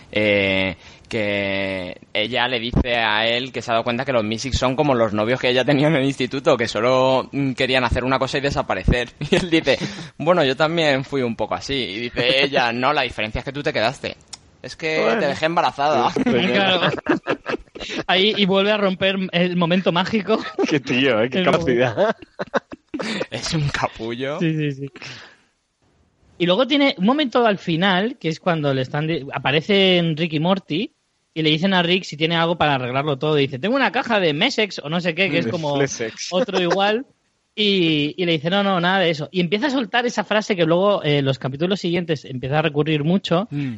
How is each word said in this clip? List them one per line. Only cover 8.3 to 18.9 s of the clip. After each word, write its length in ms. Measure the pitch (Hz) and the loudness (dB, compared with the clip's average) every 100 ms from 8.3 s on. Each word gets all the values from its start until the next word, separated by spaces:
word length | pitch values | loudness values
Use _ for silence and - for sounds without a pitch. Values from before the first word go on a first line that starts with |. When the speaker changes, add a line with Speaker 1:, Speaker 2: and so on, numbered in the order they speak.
| 147 | -2
Speaker 1:
y 20 | |
desaparecer. 720 | 139 143 120 98 92 123 117 - | -2 -2 -2 -2 2 0 0 -6
<laughs> 100 | 147 | 0
Y 60 | 175 | 0
él 140 | 180 | 2
dice, 280 | 160 156 120 196 202 165 - | 0 2 0 -2 -10 -14 -4
"Bueno, 260 | 147 180 | 2 4
yo 140 | 139 131 | 2 2
también 480 | 156 170 156 135 | 0 2 2 2
fui 160 | 135 139 | 0 -2
un 160 | 123 113 | -2 -2
poco 200 | 107 87 | -4 -4
así". 180 | - | -4
Y 260 | 139 104 98 | -4 -4 -4
dice 420 | 120 - 120 131 | -6 -2 2 2
ella, 280 | 143 135 123 | 2 2 0
"No, 220 | 117 131 | 2 2
la 80 | 151 | 2
diferencia 380 | 127 - 107 131 | 0 -2 -6 -6
es 40 | |
que 80 | 131 | -8
tú 100 | 135 | -4
te 120 | 147 | -2
quedaste. 420 | 135 110 143 98 - - - - _ | 0 0 -2 -10 -10 -18 -20 -20 _
Es 140 | 131 - | -18 -8
que 220 | 160 156 | -4 0
Speaker 2:
Bueno. 180 | 220 226 | 0 2
Speaker 1:
te 60 | 151 | 0
dejé 180 | 135 | 0
embarazada". 680 | 156 175 143 - 143 139 127 | -2 2 0 0 0 2 2
Speaker 2:
Sí, 100 | 143 | 2
señor. 300 | 131 123 185 | 2 2 2
Speaker 3:
Claro. 280 | 156 190 185 175 - | 2 2 2 0 -2
<laughs> 1000 | - - - 139 - - - - - - - | -8 -12 -8 -8 -6 -10 -10 -16 -10 -6 0
Ahí, 260 | 180 208 | 2 2
y 120 | 202 190 | 2 2
vuelve 260 | 196 196 | 2 2
a 60 | 214 | 2
romper 380 | 196 | 0